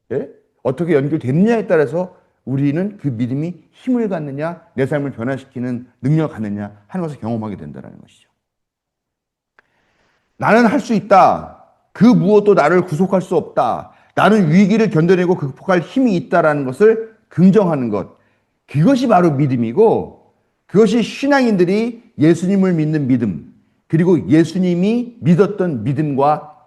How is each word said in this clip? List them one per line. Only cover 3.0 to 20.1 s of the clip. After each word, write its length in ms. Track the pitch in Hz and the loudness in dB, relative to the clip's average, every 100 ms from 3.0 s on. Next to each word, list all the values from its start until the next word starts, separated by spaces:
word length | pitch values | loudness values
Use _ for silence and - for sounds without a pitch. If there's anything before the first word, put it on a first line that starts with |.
| 120 | -8
믿음이 480 | 113 120 139 165 175 _ | -6 -6 -6 -8 -12 _
힘을 360 | _ 262 240 214 | _ -4 -4 -4
갖느냐, 540 | 170 147 139 160 175 _ | -6 -8 -8 -8 -10 _
내 120 | - 135 | -6 -4
삶을 240 | 147 139 | -4 -6
변화시키는 760 | 104 120 135 - 123 123 120 - _ | -6 -8 -8 -10 -10 -8 -10 -12 _
능력을 300 | 131 156 151 | -2 -2 -2
갖느냐 460 | 110 104 104 101 - _ | -6 -8 -8 -10 -16 _
하는 160 | 185 | -10
것을 140 | 165 135 | -10 -10
경험하게 380 | 110 117 110 85 | -8 -8 -8 -12
된다는 420 | 76 65 55 50 | -14 -18 -20 -20
것이죠. 280 | _ _ _ _ _ _ _ _ _ _ _ _ _ _ _ _ _ _ _ _ _ _ _ - | _ _ _ _ _ _ _ _ _ _ _ _ _ _ _ _ _ _ _ _ _ _ _ -4
"나는 300 | 131 220 226 | 2 4 4
할 120 | 269 | 0
수 160 | - | -2
있다. 720 | 214 - 185 135 82 - - _ _ _ | -2 4 4 4 2 -6 -20 _ _ _
그 120 | - | 2
무엇도 500 | 233 180 180 208 208 | 4 4 4 2 4
나를 280 | 175 156 180 | 2 2 2
구속할 400 | 180 156 185 190 | 0 -2 -2 -2
수 120 | 180 165 | -2 -4
없다. 540 | - 156 123 80 - _ _ | -2 -2 -2 -4 -10 _ _
나는 380 | - 170 214 156 | 0 2 4 4
위기를 380 | 180 190 226 214 | 4 4 2 0
견뎌내고 460 | 156 170 180 175 180 | 2 2 2 0 -2
극복할 440 | 139 - - 180 | -6 -6 -2 -2
힘이 360 | - 262 247 170 | -2 -2 0 -2
있다"라는 480 | 127 175 156 147 | -2 0 2 0
것을 500 | 127 123 220 220 - _ _ | -4 2 2 2 -4 _ _
긍정하는 600 | 156 185 208 180 143 117 | 2 4 4 2 -2 -4
것. 280 | 101 - _ _ _ _ _ _ | -6 -8 _ _ _ _ _ _
그것이 380 | 143 202 262 254 | 0 2 2 2
바로 240 | 180 175 | 2 2
믿음이고, 1000 | 135 147 127 113 147 220 117 - | 0 -2 -2 -2 2 2 0 -4